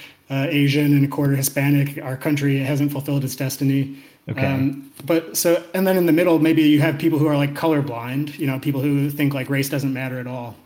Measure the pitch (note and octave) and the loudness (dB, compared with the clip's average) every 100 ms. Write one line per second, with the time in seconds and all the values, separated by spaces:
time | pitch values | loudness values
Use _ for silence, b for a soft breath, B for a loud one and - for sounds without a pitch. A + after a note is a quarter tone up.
0 | B B - C3+ C#3+ C#3+ C#3+ C#3+ D3 C#3+ | B B -8 -4 0 2 2 4 4 4
1 | C#3 D#3 C#3+ C3+ C3+ C#3+ C#3 C#3+ C#3+ - | 2 0 0 0 -2 0 2 2 0 -4
2 | C3 C3 D#3+ C#3+ C#3+ C#3 C3+ D3 D3 C#3+ | -8 -6 -2 0 0 0 0 0 0 -2
3 | C#3+ C#3+ C#3 - C3 - C3+ C#3 C#3 B | -2 -2 -2 -4 -6 -2 0 2 -2 B
4 | B B - - C3+ C3+ C#3 - - - | B B -8 -2 -2 0 -2 -4 -12 -10
5 | C#3+ E3 E3 - F3 E3+ - F#3+ F#3+ F#3+ | -2 -2 -2 -2 0 0 -2 -2 2 2
6 | E3+ D#3 F3+ D#3+ D#3+ D#3+ D3+ D3 D#3+ C#3+ | 4 4 4 4 4 4 4 4 4 0
7 | E3 D3+ D#3 D3 C#3+ C#3+ E3 D3 C#3+ A#2 | 0 2 2 2 0 0 0 0 0 -6
8 | A#2+ C3+ D3 - C#3+ C3 C#3+ C3+ D3 C#3+ | -6 -6 -6 -4 -4 -2 -2 -2 0 0
9 | C#3+ C#3+ C#3+ C#3 B2+ C#3 C#3 C#3 C3+ C3 | 0 0 -2 -2 -2 -2 -2 -2 -4 -4
10 | C3 B2+ B2 B2+ A#2+ G2+ | -6 -8 -8 -10 -12 -16